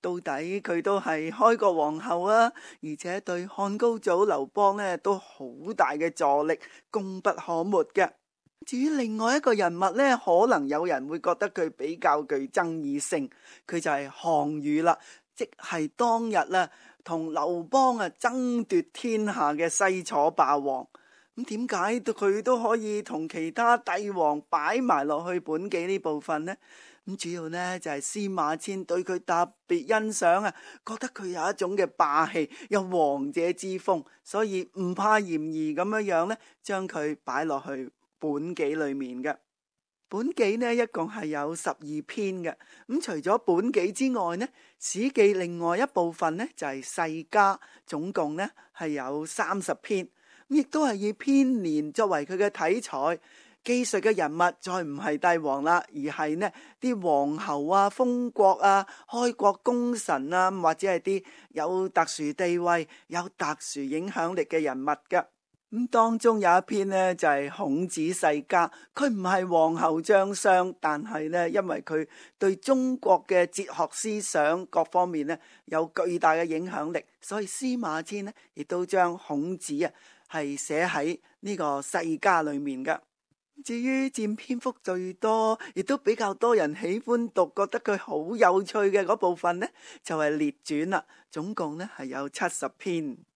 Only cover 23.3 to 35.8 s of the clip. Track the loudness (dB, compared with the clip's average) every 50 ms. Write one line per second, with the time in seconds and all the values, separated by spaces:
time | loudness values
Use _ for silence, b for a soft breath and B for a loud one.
23.3 | -6 -6 -6 -6 -2 2 4 4 4 4 2 -2 -4 -4 -4 -4 -2 0 2 2
24.3 | 2 0 -4 _ -2 0 0 2 0 0 2 2 2 2 2 0 -2 -2 -2 -2
25.3 | -4 -4 -4 -4 -4 -4 -4 -4 -4 -4 -2 -2 -4 -2 -2 -4 -4 -4 -4 -4
26.3 | -4 -4 -4 -6 -10 -12 B B B B B B B B B -12 -10 -10 -8 -8
27.3 | -8 -8 -8 -8 -6 -6 -4 -4 -6 -6 -6 -6 -6 -6 -6 -6 -6 -4 -4 -4
28.3 | -2 0 0 0 0 -2 -4 -8 -8 -8 -4 -4 -2 -4 -2 -2 -4 -6 -2 0
29.3 | 2 2 2 0 _ _ _ _ -2 -2 0 2 0 0 0 0 -4 2 4 4
30.3 | 4 4 2 -2 B B B B B B B -12 -12 -8 -8 -10 _ -10 -10 -8
31.3 | -6 -2 -2 -2 -2 -2 -2 -2 0 0 0 0 2 _ 0 2 4 2 2 2
32.3 | 0 -2 -2 -2 B B B B 0 0 0 0 2 2 2 2 2 0 -2 -4
33.3 | -2 0 0 0 0 -2 -4 -6 -6 -6 0 0 0 0 0 b b b b -6
34.3 | -2 -2 -2 0 -2 -4 -6 -6 _ -6 -4 -4 -2 0 2 4 4 4 2 0
35.3 | -2 -4 -2 -4 -4 -2 -2 -2 0 -2